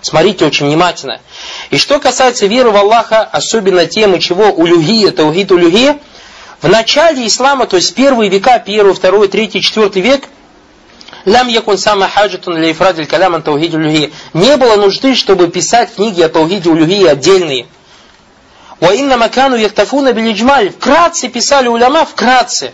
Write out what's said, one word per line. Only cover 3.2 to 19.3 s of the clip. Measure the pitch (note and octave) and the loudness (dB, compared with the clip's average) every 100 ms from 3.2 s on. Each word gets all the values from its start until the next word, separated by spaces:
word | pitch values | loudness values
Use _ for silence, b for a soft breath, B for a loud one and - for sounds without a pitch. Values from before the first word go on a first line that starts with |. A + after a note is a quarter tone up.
особенно | G#3 D3+ - A3+ F#3+ F3+ E3 | 0 -4 -4 -2 0 0 0
темы | - G#3+ F3 | 0 0 0
чего | - F3 G#3+ | -2 2 2
улюхия, | D#3+ E3+ E3+ D#3 A3+ F#3+ | 2 2 2 2 0 0
таухид | - D3+ E3 G3 | 0 0 0 0
улюхия, | F3+ E3+ F#3+ C4+ C#4+ B B B B B B | 2 2 2 0 -2 B B B B B B
в | D3+ | 0
начале | G#3+ A3+ C#4+ E4 C4+ A3+ | 0 0 2 2 0 -4
ислама, | - C4 C#4 A3+ | 0 0 0 0
то | F#3 | -2
есть | E3+ | -2
первые | - C#4 B3 G#3 | 0 0 2 0
века, | G3 A3 B3 | 0 2 0
первый, | - G#3 G3+ | 0 0 2
второй, | F3+ F#3 G3 G3+ | 2 0 2 2
третий, | G3 A3 F#3+ | 0 -4 -4
четвертый | - - G#3+ F#3+ | -4 -2 0 0
век, | G3 C4+ - - _ _ _ _ _ B B B | 0 -2 -4 -20 _ _ _ _ _ B B B
лям | - A#3 B3 | 0 0 2
якун | A3+ A3 G3 | -2 -2 -2
самма | G#3+ G#3 F#3 | 0 0 0
хаджатун | - G#3 F3+ - E3 | 0 -2 -2 -8 -4
иля | D#3+ | -2
ифрадиль | D#3+ F#3+ E3 D3 | 0 -2 -2 -4
калям | - F#3 | 0 0
ан | E3 | -2
таухидиль | D3 D3 E3 D#3 | -2 -2 -2 -2
улюхия. | D#3 D#3 C#3+ B B | -2 -2 -2 B B
Не | D#3 A3 C#4+ | 0 2 4
было | B3 G#3 | 4 4
нужды, | G3+ F#3+ C4+ | 2 0 -2
чтобы | A#3+ - F#3+ E3+ | 0 0 2 2
писать | F3 E3 A#3 A#3 | -2 0 0 0
книги | - A3 F3 | -4 -4 0
о | D#3+ | 0
таухиде | E3 D#3+ G3+ E3+ | 0 -2 -2 0
улюхии | D#3+ D#3 G3+ F3+ | 0 2 2 2
отдельные. | C#3+ C#3 F#3+ E3 C3 - _ b b b b _ _ _ B B B | 2 2 2 0 -6 -8 _ b b b b _ _ _ B B B
Ва | E3+ | 0
инна | B3 C#4 B3 | 0 0 0
макану | A3+ | 0